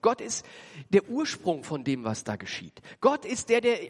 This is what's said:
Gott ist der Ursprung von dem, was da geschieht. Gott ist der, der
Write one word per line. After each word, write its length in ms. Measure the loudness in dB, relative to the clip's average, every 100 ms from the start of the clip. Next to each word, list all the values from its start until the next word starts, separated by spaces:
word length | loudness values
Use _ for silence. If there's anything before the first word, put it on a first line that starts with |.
Gott 180 | 4 2
ist 240 | -4 -8 -10 -20 -18 -18 2
der 180 | 4 4
Ursprung 560 | -4 -2 -2 -2 -2
von 200 | -2 -4
dem, 200 | -2 -2
was 200 | -2 -4
da 120 | -4 -6
geschieht. 460 | -6 -10 -10 -18 -20 2
Gott 260 | 2 2 -4
ist 240 | -6 2
der, 120 | 2
der 160 | 4 0 -4